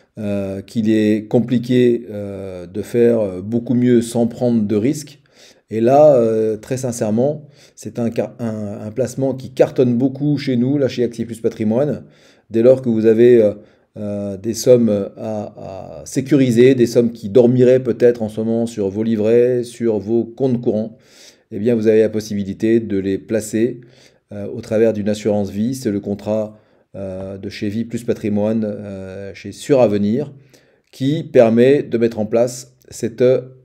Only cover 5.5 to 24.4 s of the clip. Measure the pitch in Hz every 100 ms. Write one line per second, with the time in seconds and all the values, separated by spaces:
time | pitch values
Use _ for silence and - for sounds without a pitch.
5.5 | _ - 110 117 143 151 131 113 110 110
6.5 | 107 - 131 131 117 107 110 135 151 -
7.5 | _ _ _ 107 123 117 117 104 - 117
8.5 | 107 104 110 107 110 123 - 135 131 -
9.5 | - 156 - 123 120 135 131 147 143 135
10.5 | 123 123 143 127 123 117 117 113 113 104
11.5 | - 107 117 147 95 - _ _ _ _
12.5 | 110 120 131 127 110 110 110 123 117 104
13.5 | 101 - _ _ 107 104 101 101 95 110
14.5 | 110 131 123 113 104 98 - 113 107 104
15.5 | - 98 95 90 80 71 143 127 143 131
16.5 | 113 127 127 113 127 117 - 101 98 117
17.5 | 127 123 131 127 107 120 120 107 110 113
18.5 | 113 117 107 98 101 113 110 104 120 123
19.5 | 123 117 - 117 104 98 117 110 - 135
20.5 | 120 120 104 110 - _ _ - _ _
21.5 | 107 113 117 107 110 107 107 101 101 98
22.5 | 92 110 117 104 98 95 95 - 110 -
23.5 | 110 123 127 - _ _ _ _ 101